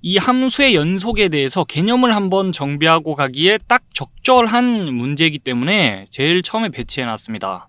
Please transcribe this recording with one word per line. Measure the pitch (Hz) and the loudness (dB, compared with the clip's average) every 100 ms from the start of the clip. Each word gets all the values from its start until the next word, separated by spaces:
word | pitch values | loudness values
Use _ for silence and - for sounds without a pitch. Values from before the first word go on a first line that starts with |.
이 | 160 190 | 0 0
함수의 | 185 254 262 - 277 185 | 2 0 0 2 2 4
연속에 | 151 190 220 220 196 | 2 -2 -2 0 0
대해서 | 151 135 185 | 2 -2 -2
개념을 | 160 147 190 247 254 | -4 -2 0 2 2
한번 | 214 196 190 190 | 2 0 0 -2
정비하고 | 175 143 143 160 165 151 143 | -4 -4 0 2 2 0 -4
가기에 | 139 131 170 214 - | -4 0 0 0 2
딱 | 240 _ | 0 _
적절한 | - - - - 254 233 233 247 226 175 | -12 -12 -8 2 4 4 2 0 0 -2
문제이기 | 123 127 143 165 147 | -4 -4 0 0 0
때문에 | - 123 131 208 147 98 95 | -4 -2 0 2 0 -2 -12
제일 | - 139 175 | -4 0 0
처음에 | 180 220 226 | -2 -4 -4
배치해놨습니다. | 139 123 - 123 110 - 110 95 92 | -6 -6 -4 -4 -6 -8 -8 -6 -8